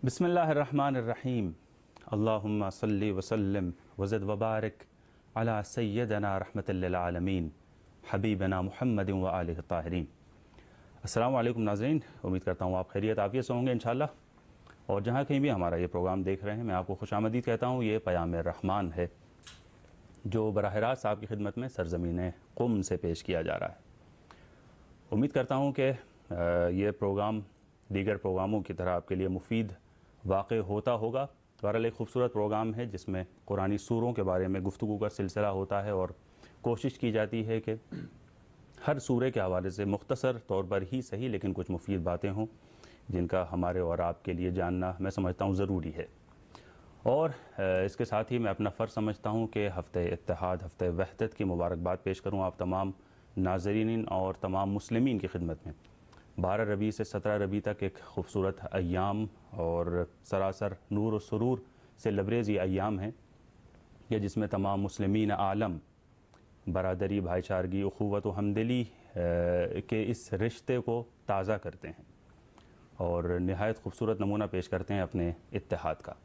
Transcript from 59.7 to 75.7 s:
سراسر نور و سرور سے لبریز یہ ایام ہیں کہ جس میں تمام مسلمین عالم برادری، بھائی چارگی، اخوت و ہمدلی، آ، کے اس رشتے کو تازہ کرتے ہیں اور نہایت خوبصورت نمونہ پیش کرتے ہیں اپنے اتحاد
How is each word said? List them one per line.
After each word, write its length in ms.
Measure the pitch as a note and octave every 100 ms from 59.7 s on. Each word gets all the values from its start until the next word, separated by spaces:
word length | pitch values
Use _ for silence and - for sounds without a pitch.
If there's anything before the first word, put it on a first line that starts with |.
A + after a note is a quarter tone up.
| E2+ E2+ F2 E2+ -
سراسر 480 | - F#2+ F#2+ F#2+ G#2 G2 -
نور 220 | G2+ A2
و 60 | G#2+
سرور 400 | - G#2+ A#2+ B2+ - - - -
سے 80 | A2+
لبریز 380 | G2+ G2 A#2 G#2
یہ 120 | G2+
ایام 400 | F#2 F#2+ G2+ G2+
ہیں 100 | G2+ A2 - - - - - - - - -
کہ 100 | A2
جس 180 | G2+ A2
میں 120 | G#2
تمام 320 | G2 G2 G2
مسلمین 480 | G2 - G2 G#2 G#2+
عالم 480 | F#2+ G2 G2 G#2+ E2 - - - - - - - - -
برادری، 480 | F2+ F#2 F#2 G2 G2+
بھائی 220 | F2 F2+
چارگی، 400 | F2+ F#2+ F#2 F#2+
اخوت 440 | G2 - G#2 G2+ G2+
و 120 | F#2
ہمدلی، 460 | G#2 G2+ A2+ B2 A#2 - - -
آ، 20 | F2 E2+ F2 F2+ F2 F2+ -
کے 180 | A2 G#2+
اس 260 | A#2 -
رشتے 460 | F#2+ A2+ - - B2+
کو 260 | A#2+ A#2+ A#2+ - -
تازہ 260 | G2 F#2+
کرتے 360 | G#2 E2+ E2 D#2
ہیں 160 | D#2 - - - - - - - - - -
اور 280 | F2 F2 F2 F2
نہایت 420 | F2+ F#2 G#2+ A2
خوبصورت 380 | G#2 - A2 G#2
نمونہ 240 | G2+ G#2 G2+
پیش 180 | F#2 F2
کرتے 260 | F#2 F2+
ہیں 60 | G2+
اپنے 320 | F2+ F#2 E2+ E2+ -
اتحاد 420 | G2 -